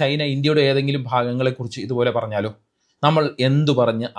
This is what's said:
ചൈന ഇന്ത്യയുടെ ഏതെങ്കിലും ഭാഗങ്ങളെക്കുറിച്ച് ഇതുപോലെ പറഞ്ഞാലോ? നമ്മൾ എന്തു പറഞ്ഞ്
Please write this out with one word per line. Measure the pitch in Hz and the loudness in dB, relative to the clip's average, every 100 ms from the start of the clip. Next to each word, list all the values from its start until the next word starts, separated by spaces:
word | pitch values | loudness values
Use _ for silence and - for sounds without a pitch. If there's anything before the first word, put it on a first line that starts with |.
ചൈന | 139 147 147 | 0 0 -2
ഇന്ത്യയുടെ | 135 147 151 139 | 0 2 4 4
ഏതെങ്കിലും | 135 139 139 123 | 2 0 -4 -2
ഭാഗങ്ങളെക്കുറിച്ച് | 123 120 123 131 127 117 127 104 | -2 0 -2 -2 -4 -8 -8 -6
ഇതുപോലെ | 123 120 117 | -2 0 -2
പറഞ്ഞാലോ? | 110 104 107 - _ _ _ _ 147 | -4 -4 -4 -8 _ _ _ _ 2
നമ്മൾ | 156 147 - 127 | 2 0 0 0
എന്തു | 143 151 127 | 2 2 2
പറഞ്ഞ് | 117 113 117 | 2 0 -6